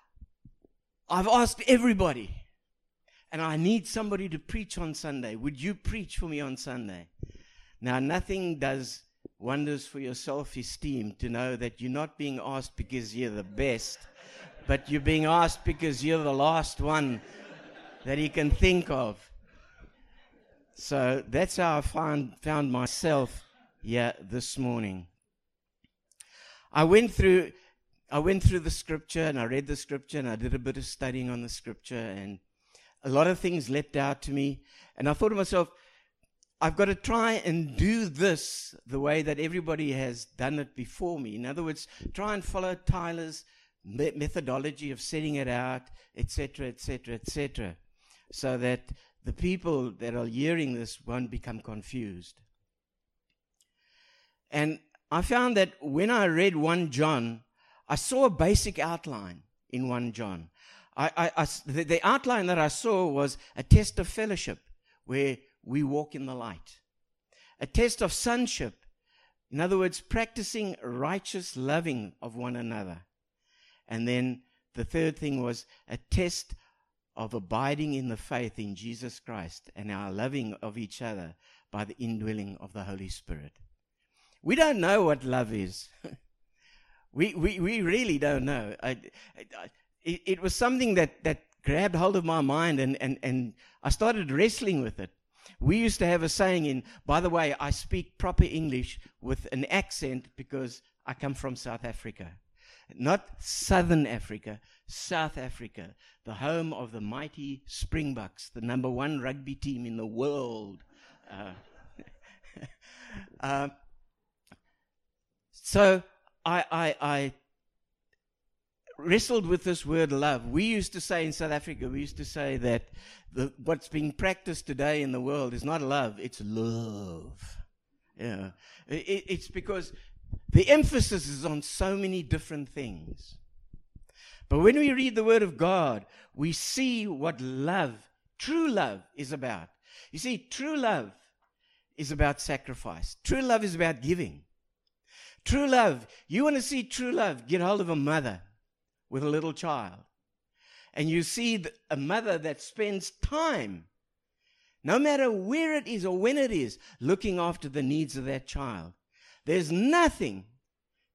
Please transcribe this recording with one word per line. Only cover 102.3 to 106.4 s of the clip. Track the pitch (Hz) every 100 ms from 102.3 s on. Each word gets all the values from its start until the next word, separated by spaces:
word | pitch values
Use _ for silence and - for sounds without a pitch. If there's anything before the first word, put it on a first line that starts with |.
| 87 _ _ - - - -
Not | 131 202 - -
Southern | - - - 185 175 160 127
Africa, | 113 - 107 110 104 _ _ -
South | - - 170 156 135
Africa, | 127 - 117 - 95 - - _
the | 113
home | 110